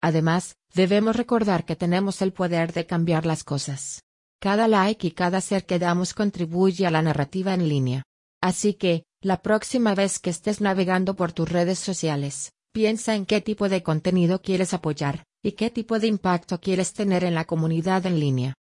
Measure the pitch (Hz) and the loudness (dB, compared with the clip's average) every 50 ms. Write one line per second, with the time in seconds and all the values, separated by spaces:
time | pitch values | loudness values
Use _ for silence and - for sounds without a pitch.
0 | - 165 160 160 156 165 160 180 - - - _ _ _ _ 180 185 180 202 208 | 0 2 0 2 2 2 2 0 -2 -4 -16 _ _ _ _ 0 2 4 4 2
1 | 214 220 220 226 240 240 247 233 214 202 196 170 165 - 165 - - 170 180 185 | 2 2 0 0 0 0 0 0 2 2 0 0 0 -4 -6 -4 -2 0 0 0
2 | 196 196 190 - 190 190 185 - 190 175 175 170 165 165 165 175 165 - 180 170 | 0 -2 -2 -2 -2 -2 -2 -2 -2 0 0 0 0 0 -2 -6 -4 -2 0 0
3 | 165 170 170 160 160 165 160 156 - - 143 135 - - 139 135 - - - - | 2 2 2 0 2 0 -2 -4 -4 -6 -6 -6 -4 -6 -8 -8 -8 -12 -14 -16
4 | _ _ _ _ _ _ _ _ - 196 196 208 226 220 220 202 185 202 220 - | _ _ _ _ _ _ _ _ -2 -2 0 2 4 4 4 4 4 2 0 -2
5 | - 175 - - 180 175 180 196 190 - 208 196 - - 185 175 175 175 175 175 | -4 -6 -2 0 -2 0 0 -2 -2 -2 -2 -4 -2 0 -2 0 0 0 0 0
6 | 185 175 - - 214 208 196 180 175 160 165 175 190 190 185 175 196 180 165 156 | 0 -2 -2 -2 -2 -2 -2 -2 -6 -4 0 2 4 4 4 2 0 2 2 2
7 | 160 165 151 143 143 - - 190 185 196 190 185 175 156 147 143 131 127 123 131 | 2 2 2 0 -2 -2 -2 -4 -2 0 0 0 0 2 2 2 0 0 0 -2
8 | 127 _ _ _ _ _ _ _ - 180 175 - - 208 202 _ - 185 170 165 | -4 _ _ _ _ _ _ _ -2 -2 -2 2 0 0 0 _ 2 0 0 0
9 | 160 _ _ _ _ 196 190 180 _ 208 214 214 214 - - 254 233 220 202 190 | -2 _ _ _ _ -2 -2 -2 _ 0 0 0 0 -2 -2 0 2 2 2 2
10 | 196 196 - - - 185 170 - _ 208 208 - 208 202 190 185 190 175 185 185 | 0 0 0 -4 -4 -4 -4 -2 _ -4 -2 0 0 0 2 2 2 2 2 0
11 | 190 185 196 196 185 170 170 - 165 160 165 175 175 175 190 180 - - 190 - | 0 0 0 -2 -2 -4 -2 -2 -4 0 2 0 2 2 0 -2 -4 -6 -6 -2
12 | - 160 151 143 143 143 143 - - - _ _ _ _ _ 220 220 214 220 220 | -2 -2 -2 -2 -4 -6 -6 -10 -12 -14 _ _ _ _ _ 0 2 2 2 0
13 | - - 220 214 196 - 208 208 196 - 214 - 208 196 190 185 180 - 156 156 | -2 -2 -2 -2 0 0 0 0 0 -2 -4 -2 0 0 0 0 0 0 -2 0
14 | - 180 180 185 175 165 185 185 _ - 190 185 190 175 - 175 - 156 151 147 | 0 2 2 4 4 4 2 0 _ -2 0 0 0 0 -2 -4 -2 -4 -4 -2
15 | 151 143 139 165 - _ _ _ _ 214 202 - 214 233 233 - 214 - 226 220 | -2 -4 -4 -4 -10 _ _ _ _ -6 -4 -2 -4 -4 -4 -6 -4 -2 -2 0
16 | 208 226 220 190 _ 185 180 175 - - 190 170 - 190 190 180 190 - - - | 2 0 0 0 _ 0 0 0 0 -4 -8 -6 -2 -2 0 0 0 -2 -4 -4
17 | 214 202 190 180 180 180 170 160 165 - - 160 160 160 165 165 160 190 190 190 | -2 0 2 2 2 0 0 -2 -2 -2 -2 0 0 0 0 0 0 0 0 0
18 | 180 185 180 160 147 143 135 127 123 131 127 _ _ | 0 0 0 2 2 2 0 0 -2 -4 -6 _ _